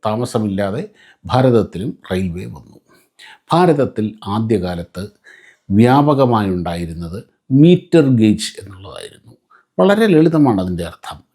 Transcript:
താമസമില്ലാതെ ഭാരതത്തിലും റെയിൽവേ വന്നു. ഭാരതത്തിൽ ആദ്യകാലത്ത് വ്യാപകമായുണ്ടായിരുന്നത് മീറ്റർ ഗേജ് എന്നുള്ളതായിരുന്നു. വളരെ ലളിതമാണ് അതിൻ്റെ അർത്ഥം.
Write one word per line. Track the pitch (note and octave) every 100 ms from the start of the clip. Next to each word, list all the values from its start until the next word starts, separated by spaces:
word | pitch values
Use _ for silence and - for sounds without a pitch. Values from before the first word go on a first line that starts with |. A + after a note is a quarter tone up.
| A2
താമസമില്ലാതെ | A2 A#2+ A#2+ G#2+ G2 G2+ A2 G#3 _ _ _ -
ഭാരതത്തിലും | B2 C3 A#2 F#2+ F2 A2+ C3+ -
റെയിൽവേ | F#2 F#2+ E2 A2+ -
വന്നു. | - - _ _ _ _ - - _
ഭാരതത്തിൽ | D#3+ F3+ D3 B2+ - G#2+ - G2 G#2+
ആദ്യകാലത്ത് | A2+ G#2+ F2+ F2 E2 - G#2 _ _ - _ _ _
വ്യാപകമായുണ്ടായിരുന്നത് | G2+ A#2+ C3 D3 C#3 C3 A#2 G2 F2+ F2 F2 E2+ E2 E2+ F#2+ - _ _ C3+
മീറ്റർ | D#3+ F3+ F3 E3+ C#3 B2
ഗേജ് | A2 G#2 - -
എന്നുള്ളതായിരുന്നു. | - - F#2+ - - - _ _ _ _ _ -
വളരെ | F#3 G3+ A3 D#3+
ലളിതമാണ് | E3 D#3+ C#3 G2 F#2
അതിൻ്റെ | F2 E2
അർത്ഥം. | - - - _